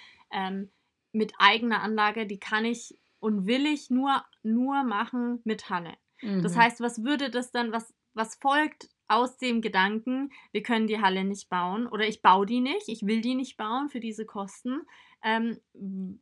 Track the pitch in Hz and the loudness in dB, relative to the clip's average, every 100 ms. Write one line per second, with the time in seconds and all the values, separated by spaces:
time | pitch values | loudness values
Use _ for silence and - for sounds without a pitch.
0 | - - _ 196 190 196 196 _ _ _ | -20 -20 _ -6 -6 -6 -10 _ _ _
1 | _ 214 214 - 196 220 240 214 196 220 | _ -2 -2 6 6 6 2 0 0 2
2 | 208 214 208 196 - 214 226 240 - - | 2 0 -6 -8 -4 -2 0 -2 -8 -20
3 | _ _ 220 208 185 254 294 294 - 247 | _ _ -2 0 2 2 2 0 0 0
4 | 277 269 - _ 214 226 254 277 254 202 | 2 0 -2 _ 0 2 2 0 0 0
5 | 226 247 240 240 220 214 - 185 165 - | -2 -2 -2 -4 -4 -4 -4 -6 -6 -14
6 | _ _ 214 190 175 196 233 233 240 233 | _ _ -2 0 0 4 4 4 -6 -4
7 | 226 294 269 247 254 247 233 220 226 _ | 0 0 0 -4 -4 -2 -2 -4 -6 _
8 | _ 220 220 - 269 285 302 - - _ | _ -6 -6 -2 2 2 2 -4 -20 _
9 | - 220 254 - 254 233 214 190 190 214 | 0 2 2 -2 -2 0 0 2 2 0
10 | 240 262 277 - - 220 220 226 220 214 | -2 -4 -4 -10 -8 -8 0 0 2 2
11 | 196 190 190 202 - 180 180 202 240 202 | 2 2 -2 -4 -6 -4 -2 -4 -4 -2
12 | 214 214 - 190 202 247 254 392 - 220 | -2 2 6 6 4 0 -2 -4 -6 -8
13 | 202 220 233 254 262 - 214 247 285 247 | -2 0 0 -4 -6 -6 -4 -4 -4 -6
14 | 226 214 220 208 196 - 247 277 320 - | -8 -8 -10 -8 -10 -10 -8 -8 -8 -20
15 | - _ 220 226 226 214 _ - 196 190 | -20 _ -2 0 -2 -4 _ -16 -10 -8
16 | 190 196 | -10 -12